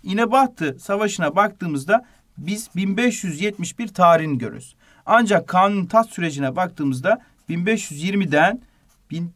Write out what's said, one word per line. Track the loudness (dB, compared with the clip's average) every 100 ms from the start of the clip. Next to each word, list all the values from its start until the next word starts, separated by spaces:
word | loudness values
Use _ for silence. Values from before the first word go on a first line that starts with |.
İnebahtı | -6 -2 2 4 2 0 -6 -6
Savaşı'na | -6 -2 -2 -2 -2 2
baktığımızda | 0 0 -6 -6 0 0 0 _ _ -14
biz | -8 -8 -6 -4
bin | -2 0
beş | 0 0
yüz | -6 -4
yetmiş | -6 -4 -10 -8
bir | -8
tarihini | 4 6 6 2 -4
görürüz. | -4 -10 -18 _ _ _ 2
Ancak | 2 4 2 2
kanun | 2 2 0 0
taht | 0 0
sürecine | -4 -6 -4 -4 -2
baktığımızda | -4 -4 -4 -2 0 -2 _ _ -8
bin | -4 -2
beş | -2 -4
yüz | -8
yirmiden | -4 -2 0 2 2 0 _ _ _ _ -12
bin | -10 -10